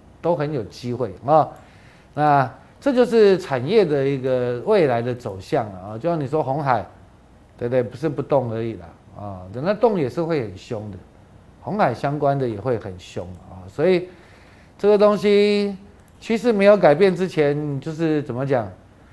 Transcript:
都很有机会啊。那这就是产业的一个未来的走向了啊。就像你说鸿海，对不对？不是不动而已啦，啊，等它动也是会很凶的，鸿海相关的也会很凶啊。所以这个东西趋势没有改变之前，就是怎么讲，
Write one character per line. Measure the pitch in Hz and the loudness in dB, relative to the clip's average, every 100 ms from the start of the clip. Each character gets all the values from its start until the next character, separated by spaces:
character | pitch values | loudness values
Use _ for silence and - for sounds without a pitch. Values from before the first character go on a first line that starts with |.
| - - | -20 -6
都 | 165 165 | -2 0
很 | 147 | -2
有 | 143 | -4
机 | 95 - 123 | -8 -10 -8
会 | 117 110 87 120 | -6 -6 -6 2
啊。 | 156 123 - - - - - - | 2 2 -4 -20 -20 -20 -20 -12
那 | - 151 143 127 - - - | -2 2 2 2 -4 -20 -6
这 | 277 | 0
就 | 247 247 | 2 4
是 | 233 202 185 | 6 6 4
产 | - 131 135 | 0 -4 2
业 | 220 | 2
的 | 180 143 135 | 2 2 0
一 | 139 | -2
个 | 131 127 123 123 175 | 0 0 -2 -2 0
未 | 214 147 | 2 4
来 | 117 | 2
的 | 123 | -2
走 | 123 110 95 | -6 -8 -10
向 | - 147 107 | -4 -4 -4
了 | 92 | -10
啊。 | 98 110 | -12 -8
就 | 170 | -4
像 | 170 | -4
你 | 127 | -2
说 | 156 | -2
鸿 | 135 143 | -2 -2
海， | 139 117 - - - - _ - - - | 0 -2 -2 -14 -20 -20 _ -20 -20 -10
对 | 120 | -2
不 | |
对？ | 127 | -2
不 | 113 - | -2 -4
是 | 156 | -6
不 | 139 | -4
动 | 127 139 120 | 0 0 0
而 | 113 | -4
已 | 117 95 | -6 -10
啦， | 82 - - 95 | -16 -20 -20 -16
啊， | 101 92 92 | -14 -14 -14
等 | 117 170 | -6 -4
它 | |
动 | 208 240 196 | 0 0 2
也 | 127 | -2
是 | 170 | -4
会 | 160 156 | -2 -2
很 | 107 92 | -4 -10
凶 | - 110 104 | -10 -10 -10
的， | 92 - - - - - - | -14 -18 -20 -20 -20 -20 -16
鸿 | - 208 | -6 0
海 | 156 | 0
相 | 113 143 147 | 0 -4 0
关 | 143 139 | 0 0
的 | 123 | -2
也 | 101 | -4
会 | 131 110 | -4 -4
很 | 98 90 | -6 -14
凶 | - 107 90 90 - | -12 -12 -12 -14 -18
啊。 | 92 95 | -18 -12
所 | - 175 | -2 2
以 | 180 180 - - - - - - - | 2 -2 -12 -20 -20 -20 -20 -20 -2
这 | 202 | 2
个 | 208 | 6
东 | 208 208 | 4 4
西 | 208 202 208 208 202 190 - - - - | 4 4 4 2 -2 -6 -16 -20 -20 -12
趋 | - 226 | -4 0
势 | 240 | 2
没 | 208 202 | 4 6
有 | 208 | 8
改 | 170 | 6
变 | 147 196 170 | 6 4 2
之 | 185 | -2
前， | 156 143 147 151 139 | 0 0 0 -4 -6
就 | 165 | -6
是 | 160 160 151 | -2 0 0
怎 | 139 | -2
么 | 120 139 | -4 0
讲， | 127 98 92 - - - | 0 -2 -10 -20 -20 -20